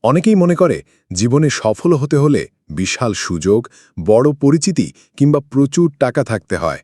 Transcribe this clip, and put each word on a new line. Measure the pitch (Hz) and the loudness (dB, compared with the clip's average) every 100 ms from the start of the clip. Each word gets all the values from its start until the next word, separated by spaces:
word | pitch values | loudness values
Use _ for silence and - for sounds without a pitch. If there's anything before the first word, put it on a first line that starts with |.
অনেকেই | 113 151 220 | 2 2 2
মনে | 208 175 | 2 2
করে | 170 180 87 - _ _ | 2 2 0 -8 _ _
জীবনে | 90 117 139 156 | -4 0 2 0
সফল | - 110 110 170 | -2 -4 -2 0
হতে | 156 143 147 | 0 0 0
হলে | 147 123 - _ _ | 2 0 -4 _ _
বিশাল | 76 92 - 120 | -6 -6 -4 -4
সুযোগ, | 101 - 87 85 107 117 _ _ - | -4 -6 -4 0 0 -2 _ _ -10
বড় | 82 110 143 | 2 2 2
পরিচিতি | 143 139 160 170 165 80 _ _ - | 2 0 2 0 -2 -4 _ _ 0
কিংবা | 143 147 - | 0 0 -4
প্রচুর | 135 139 175 170 143 | -2 0 0 -2 0
টাকা | 127 123 | -2 -2
থাকতে | 127 107 _ 87 | -4 -6 _ -4
হয় | 80 71 | -4 -6